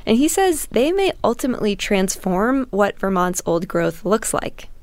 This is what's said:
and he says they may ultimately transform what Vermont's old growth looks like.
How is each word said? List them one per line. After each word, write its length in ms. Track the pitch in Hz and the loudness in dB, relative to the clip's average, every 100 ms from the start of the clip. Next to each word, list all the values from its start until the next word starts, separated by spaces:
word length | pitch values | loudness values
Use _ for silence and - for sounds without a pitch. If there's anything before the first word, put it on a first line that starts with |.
| - | 2
and 120 | 226 | 4
he 100 | 302 | 4
says 400 | - 381 302 - | 4 2 2 0
they 240 | 214 277 | 0 2
may 200 | 392 381 - | 2 0 2
ultimately 520 | - 233 269 240 214 196 | 0 0 -2 -2 -2 -2
transform 920 | - 202 190 - 190 180 226 269 254 | 0 0 0 -2 -2 0 2 0 0
what 300 | 190 202 - | 0 0 0
Vermont's 420 | 190 185 180 185 - | 0 0 0 -2 -2
old 220 | 170 185 | -2 0
growth 380 | 170 165 165 175 | -2 -2 -2 0
looks 260 | 220 - | 0 0
like. 380 | - - - - - | -4 -4 -8 -14 -16